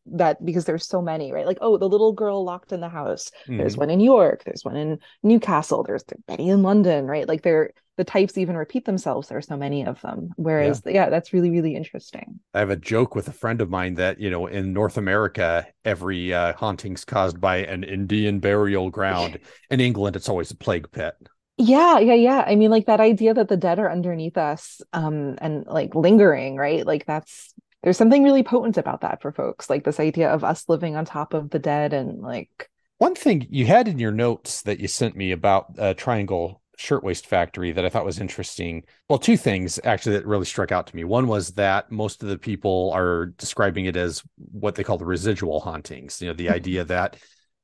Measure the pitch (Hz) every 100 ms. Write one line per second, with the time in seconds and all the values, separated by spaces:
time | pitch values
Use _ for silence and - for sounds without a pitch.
0 | - 175 165 147 170 156 160 160 - 185
1 | 170 160 139 135 180 185 226 196 190 202
2 | 220 214 208 196 180 180 - 180 170 165
3 | 120 - - - - 127 131 117 147 180
4 | 240 240 160 - - - - 143 156 147
5 | - _ 214 226 208 156 - - - -
6 | - - - - 170 196 190 208 180 147
7 | 135 151 156 160 175 156 - - _ -
8 | 180 196 196 196 180 170 151 - 226 190
9 | 156 127 - 131 - 143 139 143 - -
10 | - - 175 170 160 156 147 131 - 196
11 | 170 165 - 185 175 170 160 143 160 -
12 | - - - - _ 101 101 92 - 113
13 | 123 107 - - 113 117 92 92 92 87
14 | 90 95 101 87 90 101 95 95 107 113
15 | 95 104 104 - 85 85 - _ 110 90
16 | 92 92 90 87 87 - 110 92 98 87
17 | - 107 92 87 95 92 87 90 95 98
18 | 98 107 104 101 98 104 101 95 92 101
19 | 95 90 85 - - - _ 131 123 107
20 | 101 92 - 92 85 - - 87 - -
21 | 80 - _ _ _ - 233 277 339 302
22 | 226 233 247 269 - 208 214 220 214 214
23 | 220 214 220 226 202 185 180 175 190 175
24 | 175 165 165 180 151 156 - - - 165
25 | 156 151 143 - 156 147 - 160 - 160
26 | 175 214 190 135 135 135 143 165 - 151
27 | - 156 - - - - _ _ 170 185
28 | 226 277 277 269 - 247 226 180 - 127
29 | - - 143 - - - - 143 151 151
30 | 156 165 160 151 - 165 - 165 170 151
31 | 165 147 151 156 147 156 151 147 147 143
32 | 131 - 120 120 - - - _ _ _
33 | 294 370 285 160 - 139 120 226 220 139
34 | 110 107 120 - - - 104 95 98 -
35 | 117 - 95 87 101 95 - - 101 92
36 | 127 113 98 90 85 - _ - - 143
37 | 95 85 - 90 87 - 90 85 90 113
38 | 98 82 92 - - - 87 82 - _
39 | - 139 - 220 120 95 90 - 123 101
40 | 113 101 104 104 87 - 90 90 - 85
41 | 85 120 127 104 87 95 98 98 - 107
42 | 107 - 104 95 117 98 101 92 90 87
43 | 90 85 87 - - - 98 90 92 87
44 | 87 78 - _ - 104 104 - - 95
45 | 85 87 104 98 87 76 87 80 - 65
46 | 69 - 87 82 85 87 92 92 82 90
47 | 95 - _ _ _ _